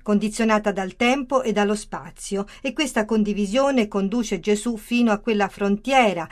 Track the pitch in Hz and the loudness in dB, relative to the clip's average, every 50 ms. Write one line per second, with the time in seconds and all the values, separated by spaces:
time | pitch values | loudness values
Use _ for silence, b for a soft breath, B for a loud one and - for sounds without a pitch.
0 | - - 208 202 208 214 214 - 226 220 220 214 214 214 190 196 190 185 180 - | -2 0 2 2 2 0 -2 0 2 2 2 2 2 0 -2 -2 -4 -6 -4 0
1 | 240 240 262 285 262 - 277 262 - 226 202 208 208 202 214 208 - - - 160 | 0 2 2 0 0 0 0 0 0 0 0 0 0 0 0 -2 -6 -10 -12 -12
2 | 139 170 - - - - 202 196 208 B B B B 269 - - 311 254 - 233 | -12 -14 -16 -16 -10 -6 -6 -6 -6 B B B B -8 -6 -6 -6 -4 -2 -2
3 | 214 214 233 220 208 202 202 190 208 190 196 262 269 277 277 254 214 208 - 202 | -2 0 2 2 2 0 0 -2 -2 0 2 2 2 2 2 2 0 0 0 -2
4 | 190 196 226 247 233 - 208 180 - 208 208 208 - 240 233 214 - - 233 240 | -2 0 -2 -2 -2 -2 -4 -4 0 0 0 0 0 -4 -6 -6 -4 -2 0 2
5 | 240 226 208 202 - 240 220 208 202 196 - - 202 196 202 208 - 247 269 262 | 4 4 2 0 0 0 0 0 0 -2 -2 -2 -2 0 0 0 0 2 4 4
6 | 240 208 180 170 160 B | 4 4 2 -2 -6 B